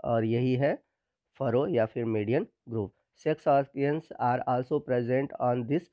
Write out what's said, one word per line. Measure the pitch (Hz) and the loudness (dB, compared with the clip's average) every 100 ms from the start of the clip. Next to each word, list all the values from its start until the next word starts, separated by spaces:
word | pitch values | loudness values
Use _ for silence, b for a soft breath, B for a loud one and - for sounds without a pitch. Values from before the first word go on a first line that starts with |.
और | - 117 | -2 0
यही | 113 117 127 | 2 2 2
है | 127 143 277 _ _ _ _ _ _ | 2 2 -2 _ _ _ _ _ _
फरो | 131 120 151 | 0 0 2
या | 135 110 | 0 0
फिर | 120 | -2
मीडियन | 117 110 104 131 - _ - | -2 -2 0 0 -2 _ -8
ग्रूव। | 113 98 - _ _ | -6 -6 -8 _ _
सेक्स | 156 156 - | -4 -2 2
organs | 139 135 - 139 151 - - | 2 2 -2 -2 -2 -6 -4
are | 123 123 - | 0 0 0
also | 123 123 151 135 | -2 0 -4 0
present | 123 120 127 139 - | -2 0 0 -2 -2
on | 123 123 | -2 0
this | 117 151 - | -2 -4 -4